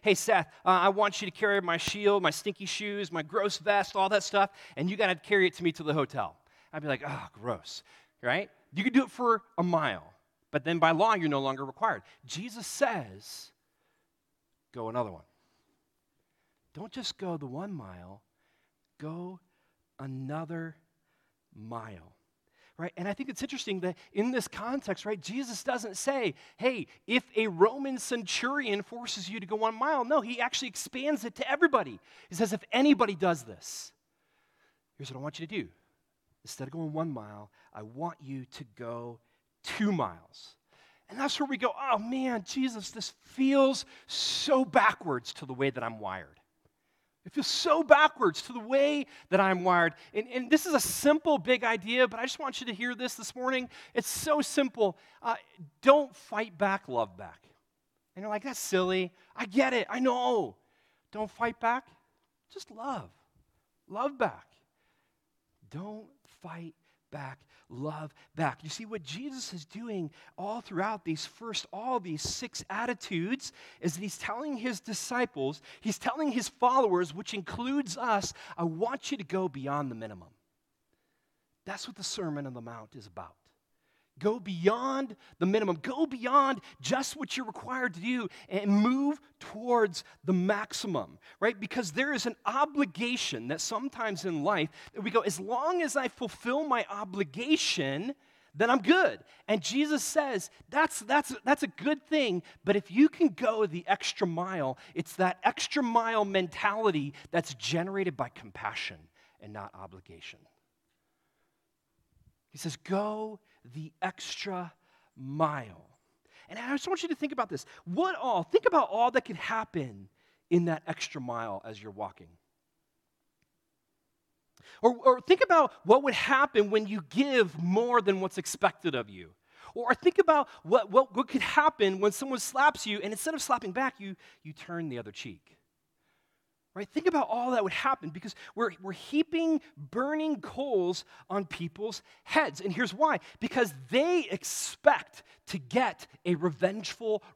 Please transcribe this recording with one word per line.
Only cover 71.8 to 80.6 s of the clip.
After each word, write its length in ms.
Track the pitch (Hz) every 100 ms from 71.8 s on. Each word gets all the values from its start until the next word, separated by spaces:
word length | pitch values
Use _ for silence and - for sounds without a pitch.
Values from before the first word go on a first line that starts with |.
| 247 247
these 220 | 180 156
six 420 | - - 247 - -
attitudes 840 | 202 240 208 - 175 185 269 - - - -
is 140 | 175 165
that 60 |
he's 180 | 208 -
telling 380 | - 226 302 247
his 220 | 247 196
disciples, 800 | 226 202 - 247 247 139 135 156 - -
he's 160 | 214 -
telling 340 | - 277 294
his 160 | 233 -
followers, 680 | - 247 262 220 180 170 170
which 180 | -
includes 640 | 214 170 233 247 285 220 262
us, 360 | 247 202 185 - - -
"I 100 | 170
want 460 | 160 226 269 -
you 60 | 269
to 60 |
go 260 | 160 185 185
beyond 400 | 131 139 147 135
the 60 | 113
minimum." 400 | 110 95 80 _ _ _